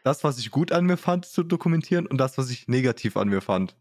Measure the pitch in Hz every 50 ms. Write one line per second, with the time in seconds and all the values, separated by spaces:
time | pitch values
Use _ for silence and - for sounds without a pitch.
0 | - - - - - 151 135 123 117 110 - 135 175 - - 170 180 180 180 170
1 | - - 175 180 175 - - - 170 170 175 165 - 175 165 165 156 - 180 175
2 | 165 - 139 131 135 131 - - 131 123 123 - - - 120 127 131 127 117 -
3 | - 110 - 98 101 101 101 98 - - 101 92 95 92 - _